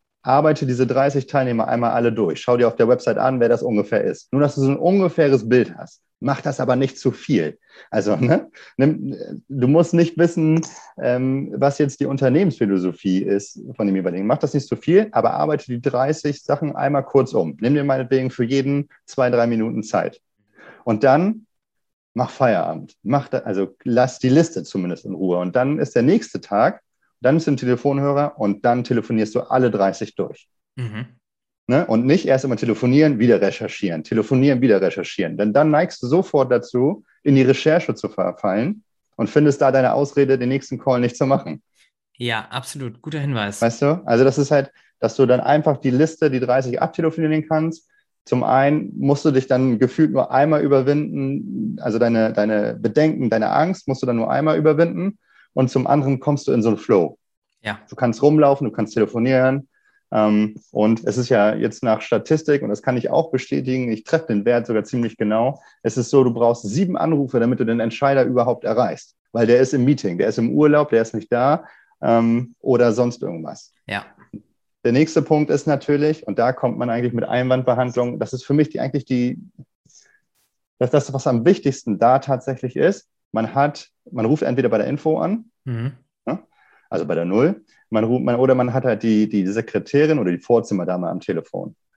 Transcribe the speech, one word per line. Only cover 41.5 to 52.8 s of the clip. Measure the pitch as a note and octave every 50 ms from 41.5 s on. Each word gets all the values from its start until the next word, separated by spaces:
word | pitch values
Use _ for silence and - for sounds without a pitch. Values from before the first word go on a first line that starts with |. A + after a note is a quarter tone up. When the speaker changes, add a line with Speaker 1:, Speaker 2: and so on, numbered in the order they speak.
| D#2 - _ _ _ _ _ _ _ _ _ _ _
Speaker 2:
Ja, | _ A#2+ A#2+ A2+ A2 - -
absolut. | - B2+ B2+ - - D3 C3+ A#2+ A2+ _
Guter | - D#3 D3 D#3
Hinweis. | C#3+ C#3+ C3+ A2+ G#2 G2+ G2+ -
Speaker 1:
Weißt | A#2 A#2 A2+ -
du? | C#3+ C#3+ D#3 F3+ -
Also | - A#2 A#2 C3
das | C3+ C3 -
ist | C#3+ -
halt, | D3+ C#3+ C3+ - _ _ _ _ _ _
dass | - A2+ -
du | - C3+
dann | A#2+ B2 B2
einfach | - B2 C#3+ D3+ - D#3 C#3+
die | B2+ - C3+
Liste, | B2 B2+ D#3 D#3 - - D#3+ D3+
die | C3 B2+
dreißig | B2+ B2 B2 C3+ B2+ B2+ A#2+ -
abtelefonieren | - - - - E3 D#3+ D#3+ E3 E3 D#3 D#3 D#3 D3+
kannst. | D#3 D#3+ D#3 D#3 E3 D#3+ - _ _ _ _ _ _ _ _ _
Zum | - - B2+ -
einen | - B2 C3 C3+ C#3+ D3+ D3+ - - -
musst | - C#3 C#3 C#3+ C#3 -
du | D#3+
dich | C#3 C3 B2+
dann | - C3+ B2+ C3 C3 A#2+ G#2+
gefühlt | C3 B2 - - D#3+ D3+
nur | - C3 B2 -
einmal | - C3 C#3+ D#3 D#3 D3
überwinden, | D3+ C#3+ C#3 C3+ B2+ C3+ C#3+ D3 D3+ - - C#3+ C3+ C3+ C#3 C#3 - - B2+ - - - - -
also | - A#2+ G#2+ A2+
deine, | A#2+ A#2 A#2 A2+ A2 A2
deine | G#2+ - G#2 A2 A2 G#2 G#2+ A2 -
Bedenken, | A2+